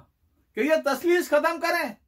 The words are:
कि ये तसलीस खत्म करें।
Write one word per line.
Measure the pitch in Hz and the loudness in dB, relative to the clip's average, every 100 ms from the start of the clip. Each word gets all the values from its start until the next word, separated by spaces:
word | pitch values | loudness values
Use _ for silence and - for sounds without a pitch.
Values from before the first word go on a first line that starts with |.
| - _ _ _ _ - | -20 _ _ _ _ -4
कि | 277 | 0
ये | 311 285 | 0 0
तसलीस | 262 339 349 294 | -2 2 2 2
खत्म | 294 320 330 | 2 2 -2
करें। | 339 349 277 214 | -2 -2 -4 -8